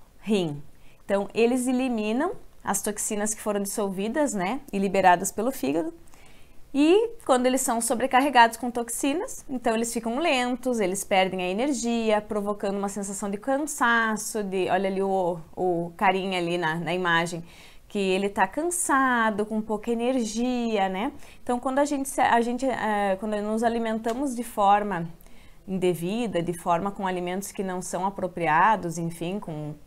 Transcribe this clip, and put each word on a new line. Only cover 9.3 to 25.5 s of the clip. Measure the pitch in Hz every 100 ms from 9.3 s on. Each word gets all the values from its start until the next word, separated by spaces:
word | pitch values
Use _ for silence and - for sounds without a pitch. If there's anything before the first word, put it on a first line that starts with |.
| - -
então | 254 247
eles | 226 233
ficam | 233 226 240
lentos, | 339 262 247 254 262 233
eles | 185 185
perdem | - 196 190 185
a | 180
energia, | 190 285 247 233 233 220 214
provocando | 208 214 202 202 202 196
uma | 202
sensação | 208 196 196 208
de | 202
cansaço, | 269 269 302 - 240 233 226 214 - 220
de, | 196 190 180
olha | 185 196
ali | 190
o, | 196 190 175 175 - -
o | 185 170 170 170
carinha | 196 190 190 185
ali | 170 175
na, | 165 165
na | 160
imagem, | 180 180 165 170 170 165 - - - -
que | 208
ele | 190 185 202
tá | 202 190
cansado, | - 339 349 - 277 262 240 220 202 208
com | 220
pouca | 220 214 220
energia, | 233 240 262 214 214 247 247 233 214 190
né? | 185 254 - - -
Então, | - 247
quando | 269 269
a | 285
gente | 285 269
se, | -
a | 254 233
gente, | 233 240 262
eh, | - 214 208 202 190
quando | 214 208
nos | 208 220
alimentamos | 233 233 226 220 233 233 285 240
de |
forma | 233 - 196 208 208 175 165 - - - -